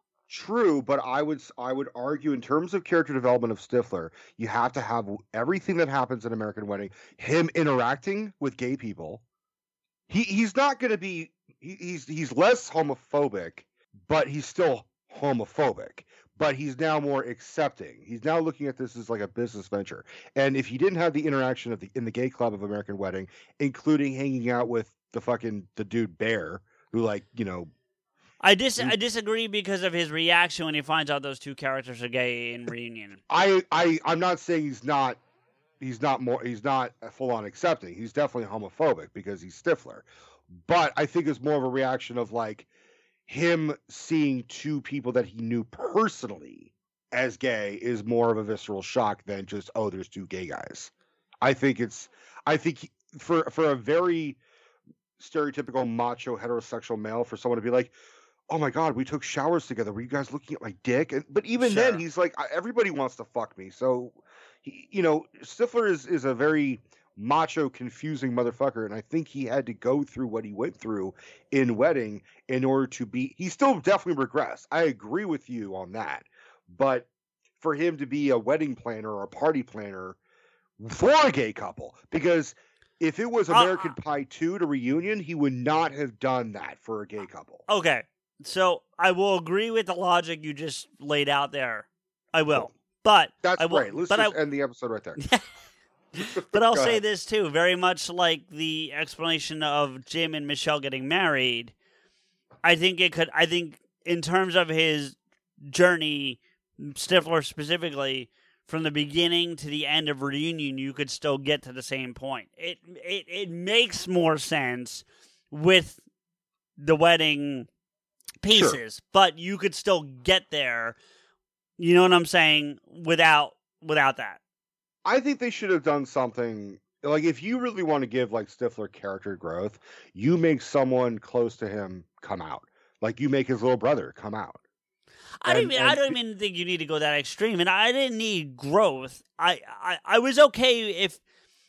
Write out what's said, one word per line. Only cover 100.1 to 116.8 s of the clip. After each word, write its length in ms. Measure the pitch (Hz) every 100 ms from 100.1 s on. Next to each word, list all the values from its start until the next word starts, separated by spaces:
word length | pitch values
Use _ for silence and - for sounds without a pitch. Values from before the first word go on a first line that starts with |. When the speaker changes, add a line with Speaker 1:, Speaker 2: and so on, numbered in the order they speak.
| 160 160
Speaker 2:
and 100 | 156
Michelle 360 | 143 147 160 151
getting 260 | 135 131 131
married. 640 | 175 180 139 127 120 117 - _ _ _ _ _ _ _ -
I 100 | 170
think 240 | 170 185 175
it 140 | 180
could, 180 | 160 165
I 140 | 151 165
think 320 | 175 165 - _ _
in 160 | 165 170
terms 360 | 151 185 185 175
of 120 | 170
his 460 | 160 160 151 143 - _ _ _ _ 143
journey, 680 | 135 180 170 156 143 139 120 _ _ _ -
Stifler 640 | 143 139 - 180 156 165 139
specifically, 800 | - 147 170 170 139 135 131 120 _ _ _ _
from 160 | 160
the 80 | 160
beginning 640 | 147 147 156 170 170 170
to 140 | 156 147
the 180 | 151 147
end 220 | 156 151
of 120 | 139
Reunion, 580 | 139 139 160 165 143 135
you 140 | 135
could 180 | 135 135
still 280 | - 151 139
get 240 | 139 147
to 100 | 131
the 80 | 127
same 320 | 120 135 127
point. 360 | 117 135 127 98 -
It, 200 | 170 170 165 175
it, 220 | 175 190 160
it 200 | 180 196
makes 600 | 170 185 226 240 - 180
more 280 | 180 165 156
sense 680 | - 156 127 123 123 - - _ _ _ _
with 480 | 147 165 185 160 - _ _ _ _ _ _ _
the 200 | -